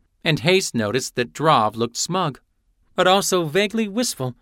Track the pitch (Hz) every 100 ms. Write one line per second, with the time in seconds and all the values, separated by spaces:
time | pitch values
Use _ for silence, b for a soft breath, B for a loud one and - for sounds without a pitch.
0 | _ _ 170 151 165 190 190 120 104 123
1 | - - 120 - 156 135 107 110 120 -
2 | - 180 165 127 _ _ _ _ _ -
3 | 185 196 180 185 160 170 208 226 214 202
4 | 240 - 127 -